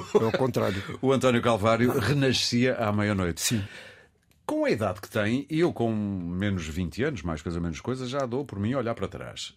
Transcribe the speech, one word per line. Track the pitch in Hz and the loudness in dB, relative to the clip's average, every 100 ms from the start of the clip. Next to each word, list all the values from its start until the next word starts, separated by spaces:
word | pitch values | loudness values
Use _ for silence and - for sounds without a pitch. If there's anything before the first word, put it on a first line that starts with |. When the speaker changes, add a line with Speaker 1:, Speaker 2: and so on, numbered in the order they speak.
| - | 4
Speaker 1:
é | 214 | 2
ao | - | 2
contrário. | - 131 120 110 95 - | 2 0 0 0 -2 -6
Speaker 2:
<laughs> | - | -2
O | 131 | 2
António | 131 131 120 | 4 4 4
Calvário | 120 113 107 113 123 135 | 4 4 4 4 4 2
renascia | 113 143 135 - - 120 127 - | 2 2 2 2 2 2 2 2
à | 110 | 0
meia-noite. | 104 104 101 90 82 | 2 2 2 0 0
Speaker 1:
Sim. | - 117 101 - - - - _ _ _ | 0 -2 -4 -10 -20 -20 -20 _ _ _
Speaker 2:
Com | - 311 | -4 0
a | 294 | 2
idade | 143 104 92 | 2 0 -4
que | - | -4
tem, | 113 104 127 143 | -2 0 0 0
e | 156 | 0
eu | 170 | 2
com | - 117 | 2 0
menos | 110 104 98 85 90 101 95 78 | 0 -2 -4 -4 -2 0 0 -2
vinte | 78 87 92 | -4 -4 -2
anos, | 143 123 | -4 -4
mais | 85 78 | -4 -4
coisa | - 85 | -4 -4
menos | 85 76 | -4 -6
coisa, | - 131 123 | -6 -6 -4
já | 139 | -4
dou | 131 123 139 | -4 -4 -6
por | 101 | -4
mim | 104 | -2
a | 139 | 0
olhar | 113 | -2
para | 113 95 | -4 -6
trás. | - 62 - - | -8 -12 -12 -14